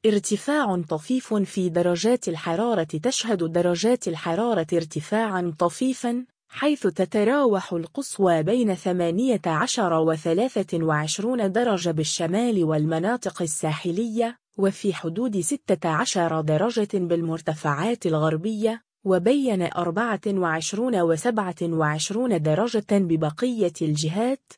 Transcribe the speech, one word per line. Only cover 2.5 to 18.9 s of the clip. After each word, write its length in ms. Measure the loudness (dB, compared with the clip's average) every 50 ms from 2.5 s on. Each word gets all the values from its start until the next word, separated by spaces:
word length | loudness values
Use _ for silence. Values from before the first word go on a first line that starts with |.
| -2 0 0 0 0 0
تشهد 600 | -2 -2 -4 -4 -2 -2 -2 -2 -2 -2 -2 -2 -2
درجات 640 | 0 0 2 2 2 0 2 2 0 0 0 0 -6
الحرارة 580 | -6 -4 -2 -2 0 0 0 2 0 0 0 0
ارتفاعاً 840 | 0 -2 -2 -2 -8 -8 -4 -2 -2 -2 0 0 -2 -2 -2 -4 0 0
طفيفاً، 640 | 0 0 0 0 -2 -2 -2 -2 -4 -4 -4 -4 -6 _ _ _ _ _
حيث 380 | -8 -2 0 0 0 2 0
تتراوح 880 | -2 0 0 -2 0 2 2 2 2 2 4 4 4 2 2 -2 -4
القصوى 680 | -4 -4 -4 -6 _ -8 -8 -8 0 2 4 4 4 4
بين 320 | 4 2 2 2 2 2 0
ثمانية 680 | 0 -2 -2 0 2 0 0 2 0 2 2 0 0 0
عشر 460 | 0 0 0 0 0 0 0 2 2
وثلاثة 920 | 4 4 4 2 2 0 0 0 2 2 0 0 0 -2 -2 -2 -2 0 0
وعشرون 680 | 2 2 0 0 -2 -4 -4 -2 -2 0 0 0 0
درجة 380 | 0 0 2 2 0 0 0 0
بالشمال 760 | 0 0 -2 -2 -2 -2 -2 0 0 0 2 2 2 2 2
والمناطق 760 | 2 2 2 2 0 0 0 0 0 -2 -2 -4 -8 -4 -4
الساحلية، 960 | -4 -4 -2 -4 -2 -2 -4 -2 -4 -2 -2 -2 -2 -2 0 -2 -2 -2 -4 _ _ _ _ 0
وفي 360 | 0 0 0 0 -2 -2 -2
حدود 460 | -2 -6 -6 -4 -2 -4 -2 -2 -2
ستة 480 | -2 -2 -4 -4 _ -2 -2 0 0 0
عشر 520 | 0 0 0 0 0 0 0 0 0 0
درجة 480 | 0 0 2 2 2 0 0 -2 -2 0 -2
بالمرتفعات 1120 | -2 0 0 0 0 0 -2 -4 -4 -4 -6 -6 -2 -2 -2 -2 0 -2 -2 -2 -2 0
الغربية، 760 | 0 0 2 2 0 0 0 -2 -4 -4 0 -2 -2 -2 -4 _ _